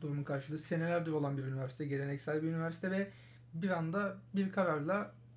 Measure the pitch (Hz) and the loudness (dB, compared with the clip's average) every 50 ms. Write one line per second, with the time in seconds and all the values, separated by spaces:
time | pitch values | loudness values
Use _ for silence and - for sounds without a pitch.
0 | 160 147 143 143 143 - 143 139 139 - 151 156 - - 180 160 165 170 175 175 | -4 -2 -2 -2 0 -2 -2 -2 -2 -4 -6 -8 -4 -2 0 0 2 2 2 2
1 | 165 165 156 151 147 139 139 135 131 131 135 135 131 127 - - 151 143 139 139 | 2 2 2 2 2 0 0 -2 -2 -2 -2 -2 -4 -4 -4 -4 -2 -2 0 0
2 | 139 139 139 139 - 151 151 156 160 160 165 165 165 165 165 - - 185 190 190 | 0 -2 -2 -2 -2 0 0 0 2 0 0 0 0 -2 -4 -4 -2 -2 0 0
3 | 196 196 - - - - - - - - - 165 175 190 185 170 165 160 170 202 | -2 -2 -6 -14 -20 -20 -20 -20 -18 -10 -6 -2 0 2 2 2 2 2 2 2
4 | 208 196 190 190 - - - 196 196 190 - 202 185 175 156 147 143 160 190 208 | 0 0 -2 -6 -10 -2 0 2 2 2 2 4 4 4 4 2 2 2 2 2
5 | 208 - - - - - - | 0 -2 -8 -16 -20 -20 -20